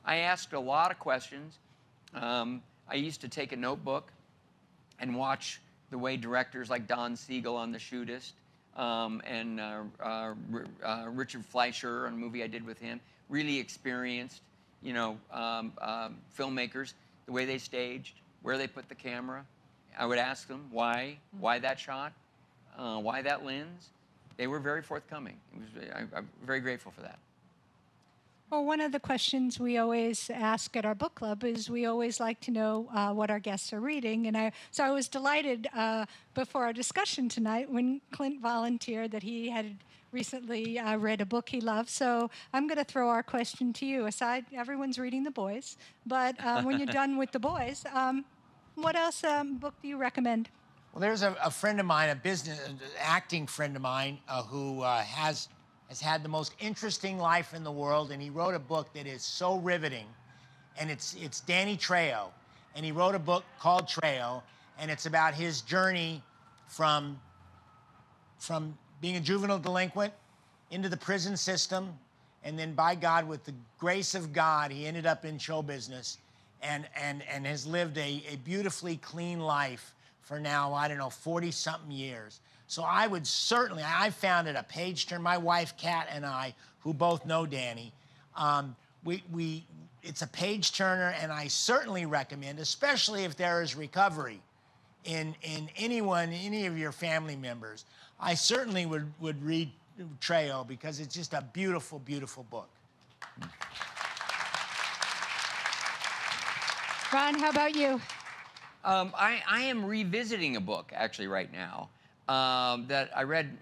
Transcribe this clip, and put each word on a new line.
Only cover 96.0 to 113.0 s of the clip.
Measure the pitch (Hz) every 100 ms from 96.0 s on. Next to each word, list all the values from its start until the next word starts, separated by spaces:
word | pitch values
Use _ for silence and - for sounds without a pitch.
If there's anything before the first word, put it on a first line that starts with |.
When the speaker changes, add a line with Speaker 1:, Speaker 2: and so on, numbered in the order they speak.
| 196 175 170
Speaker 3:
any | 170 202 214
of | 185
your | 160 151
family | - 170 160 156
members, | 139 127 120 110 107 - - - -
I | 180
certainly | 170 - 240 233 185 170
would, | 156 151 151
would | 160 143
read | 147 165 151 - - - 165 139
Trejo | - 170 143 135 123
because | 127 156 147
it's | 143
just | 175 151
a | 147 131
beautiful, | 170 190 165 - 147
beautiful | 127 143 135 131 113
book. | 117 - _ _ _ _ _ - - - - - - - - - - - - - - - - - - - - - - - - - - - - - - - - - - - - - - -
Speaker 2:
Ron, | 269 294 294
how | 302
about | 294 302
you? | 302 277 254 - - - - - - - -
Speaker 1:
Um, | 190 190 185
I, | 185 208 233 -
I | 226
am | 262 233
revisiting | 196 220 185 220 226 214 151 113
a |
book, | 95 87 -
actually, | - 110 - 98
right | 95 90
now, | 90 90 92 101 _ _ _ -
um, | 131 131 127 127 123 127
that | 139